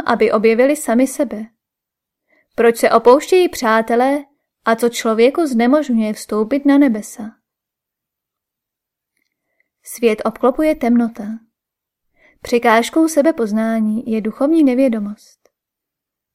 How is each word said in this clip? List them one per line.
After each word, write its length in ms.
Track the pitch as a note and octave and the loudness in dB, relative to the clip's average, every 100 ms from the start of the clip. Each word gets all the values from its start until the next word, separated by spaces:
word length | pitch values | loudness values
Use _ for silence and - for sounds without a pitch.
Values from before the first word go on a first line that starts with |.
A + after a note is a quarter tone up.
| - | -2
aby 260 | A3+ G#3+ | 0 0
objevili 440 | - A3+ A3+ C4+ D4 | 2 2 2 2 0
sami 320 | - A#3 C4+ | -2 0 0
sebe? 380 | - C4 G#3+ A3 _ _ _ _ _ _ _ _ _ _ - | -2 -6 -8 -14 _ _ _ _ _ _ _ _ _ _ 0
Proč 220 | A#3 A#3 | 0 2
se 140 | B3 | 2
opouštějí 580 | A#3 A#3+ C4+ - F#4 F4 | 2 4 4 4 0 0
přátelé 760 | - A#3 A3 A3+ A#3 C4 C#4+ C#4+ _ _ _ - | -2 -2 0 0 0 0 -2 -6 _ _ _ -4
a 100 | A3+ | -2
co 140 | A#3+ | -2
člověku 560 | A#3+ A#3 A3 A#3+ C#4+ D#4 | -2 -4 2 2 2 -2
znemožňuje 680 | A3+ A#3+ D4+ C#4+ A3+ G#3+ | 0 2 2 0 -2 -2
vstoupit 520 | G#3+ - G#3 A3 C#4+ C#4+ | -6 -6 -4 -2 -2 2
na 120 | C#4 | 4
nebesa? 460 | C#4+ G#3+ - - G#3+ - _ _ _ _ _ _ _ _ _ _ _ _ _ _ _ _ _ _ _ _ _ _ _ _ | 4 0 -6 -14 -18 -18 _ _ _ _ _ _ _ _ _ _ _ _ _ _ _ _ _ _ _ _ _ _ _ _
Svět 380 | - - A#3 G#3+ A3+ | -20 -4 -2 -2 -4
obklopuje 500 | - A#3+ C4+ G#3 G#3 | -2 -2 0 -2 -2
temnota. 480 | A#3 A#3+ A#3 A#3 G#3 A3+ _ _ _ _ _ _ _ _ _ _ | 0 0 0 -6 -12 -14 _ _ _ _ _ _ _ _ _ _
Překážkou 680 | - A#3+ A#3 A3+ A#3 D#4+ D#4+ | -4 -2 2 2 0 0 0
sebepoznání 1040 | D4 C#4+ D#4+ A3 G#3+ A3+ A3+ G#3+ G#3+ - | 2 2 0 -2 -2 -2 -2 -2 -4 -4
je 100 | A3 | -4
duchovní 420 | G#3 - C#4+ D#4+ | -4 -4 0 2
nevědomost. 840 | C#4 B3 C4+ A3+ G3+ G#3 _ _ _ _ _ _ _ _ _ _ _ | 2 2 0 0 -6 -10 _ _ _ _ _ _ _ _ _ _ _